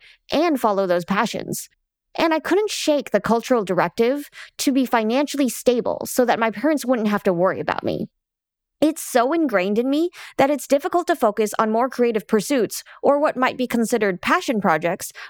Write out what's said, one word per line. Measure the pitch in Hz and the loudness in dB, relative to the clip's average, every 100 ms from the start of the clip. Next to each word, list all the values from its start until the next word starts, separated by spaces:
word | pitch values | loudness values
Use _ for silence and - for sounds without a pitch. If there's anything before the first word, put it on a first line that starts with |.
| - _ - | -10 _ -4
and | - 339 277 | 0 0 0
follow | 226 196 196 | 0 0 0
those | 175 170 | 0 0
passions. | 196 226 - - - - _ _ _ _ - | -2 -2 -4 -8 -10 -12 _ _ _ _ -4
And | 330 | 0
I | 320 | 0
couldn't | - 359 427 | 0 0 0
shake | - - 294 - | -2 0 0 0
the | 208 | -2
cultural | - 233 - 247 | 2 0 2 0
directive | 185 175 165 - 233 285 285 - - - | 0 0 0 2 0 0 -6 -16 -16 -6
to | - | -2
be | 262 247 | 0 2
financially | 240 214 247 294 277 269 | 2 2 0 0 0 -2
stable | - - 247 135 - - | 0 2 2 2 -4 -4
so | - | 0
that | 247 202 | 2 2
my | 226 | 0
parents | 214 269 302 240 | 0 0 0 0
wouldn't | 254 214 | 0 2
have | 208 | 0
to | - | 0
worry | 170 185 139 | 2 2 0
about | 160 - | -4 -4
me. | - 82 - _ _ _ _ _ _ - | -4 -4 -6 _ _ _ _ _ _ 0
It's | 302 311 | 0 0
so | - 247 240 | -2 2 2
ingrained | 339 311 202 185 214 | 2 0 0 0 0
in | 247 | 0
me | 285 349 - - - | 0 -2 -4 -8 0
that | 269 | 0
it's | 285 - | 0 0
difficult | 277 359 349 - | 0 0 -2 0
to | |
focus | - 220 208 214 - | 0 0 0 -2 0
on | 220 | 0
more | 220 254 | 0 0
creative | - 240 220 - | 0 0 0 0
pursuits | 220 180 285 190 - - - | 0 2 0 0 -4 -14 -4
or | - 285 | 0 2
what | 294 - | 2 0
might | 254 - | -2 -2
be | 247 | -2
considered | 233 220 240 208 180 | 0 0 2 0 0
passion | - 330 359 226 | 0 0 0 0
projects | 190 160 170 190 - - | 2 2 0 -4 -8 -14